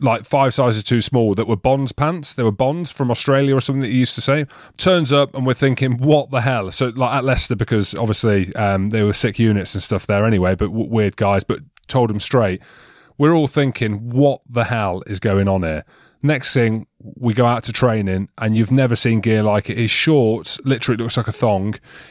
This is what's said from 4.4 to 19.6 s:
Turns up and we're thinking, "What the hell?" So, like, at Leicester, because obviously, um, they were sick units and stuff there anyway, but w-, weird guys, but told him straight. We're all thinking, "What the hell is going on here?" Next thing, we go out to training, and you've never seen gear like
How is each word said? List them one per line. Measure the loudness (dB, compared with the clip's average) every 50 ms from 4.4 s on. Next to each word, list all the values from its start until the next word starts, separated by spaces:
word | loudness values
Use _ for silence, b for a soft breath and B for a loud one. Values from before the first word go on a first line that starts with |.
| -2 -4 B B B B B
Turns | B 2 2 2 2 2 2 2
up | 2 2 2 -2
and | -2 -2
we're | 0 0
thinking, | 2 2 0 2 2 0 -2 0 0
"What | 2 4 4 4 2 0 -2
the | -2
hell?" | 0 0 0 -2 -4 -4 -4
So, | -4 -4 -2
like, | -2 -2 -2 -2 0
at | 0 0
Leicester, | 0 0 0 0 -2 -2
because | -4 -2 -2 0 0 -2 -2 -4
obviously, | -4 -2 -2 -2 0 0 2 2 2 0 -2 -4
um, | -2 -2 0 0 0 -2 -2
they | 0 0 0
were | 0 0
sick | 0 -2 -2 0 2
units | 2 2 2 0 -2 -4 -6
and | -6 -4
stuff | -4 -4 -4 -2 0
there | 0 2 2
anyway, | 2 2 2 2 2 0
but | 0 -2
w-, | -2 -2 -4 -4 -2
weird | 0 0 0 0 0
guys, | 0 0 2 2 0 0
but | -2 -4 -6 -8 -14 _ _ _
told | -4 0 0 2 2
him | 0 -2
straight. | -4 0 2 2 2 2 0 -4 B B B B B B B B B B B
We're | B 2 4 4
all | 4 2 0
thinking, | 0 0 0 0 0 -2 -4 -4 -4 -4 -6 -4
"What | 0 2 2 2 2 0 _ -6
the | -4 -2 -2
hell | 0 0 -2 -2 -2 -4 -4 -6
is | -8 -6 -4
going | 0 0 2 2 2 2
on | 2 0 0
here?" | -2 -4 -6 -8 b b b b b b b b
Next | -2 -2 -2 -2 -2 0
thing, | 0 0 0 0 -2 -6 -12 _ _
we | -20 -20 -12 -6 -2 -2 0
go | 2 2
out | 2 2 0 -4
to | -6 -4
training, | 0 0 0 2 0 0 -2 -2 -2 -4 -6 _ -6
and | -2 0 2
you've | 2 2 2
never | 2 2 2 2 2
seen | 0 0 0 0 0
gear | 2 2 2 2 2
like | 2 2 0